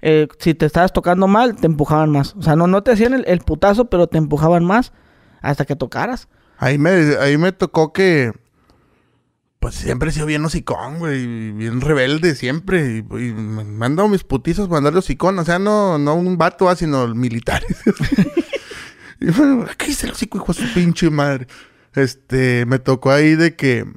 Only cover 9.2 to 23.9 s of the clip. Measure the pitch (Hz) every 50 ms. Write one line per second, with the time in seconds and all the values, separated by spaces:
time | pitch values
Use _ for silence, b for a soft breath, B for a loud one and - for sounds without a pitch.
9.2 | _ _ _ _ _ _ _ _ - 120 - - - - 131 123 131 156 156 156
10.2 | 156 151 151 151 151 160 147 170 - - 127 82 95 123 143 165 170 160 143 135
11.2 | 127 120 117 113 110 110 104 104 110 113 117 127 127 147 156 143 127 131 147 156
12.2 | 165 180 151 123 - 123 131 165 175 196 190 180 156 131 113 110 107 107 107 110
13.2 | 120 123 113 107 110 104 107 110 107 104 104 107 113 123 143 160 202 214 202 185
14.2 | - - 139 135 127 - 170 180 208 185 170 156 135 147 151 180 185 - 143 123
15.2 | - 175 196 190 165 151 170 180 196 208 214 214 208 196 175 147 143 147 151 170
16.2 | 175 185 185 170 160 175 175 - 190 180 180 170 180 160 147 135 127 117 113 113
17.2 | 123 123 117 113 - - - - - - - - - - 202 - 147 - - 262
18.2 | 185 285 - - - - - 539 B B B B B B B B B B B B
19.2 | - - 165 214 302 277 277 247 196 156 - _ - - 285 - - - - -
20.2 | - - - 202 - - 180 - 220 240 233 180 175 175 165 - - 165 156 147
21.2 | 143 143 139 131 127 123 B B B B B B B B B - 139 127 - _
22.2 | _ _ 123 131 131 127 123 120 120 117 131 131 127 - 135 127 - 135 135 143
23.2 | 151 156 156 160 165 165 156 - - 135 123 113 104 95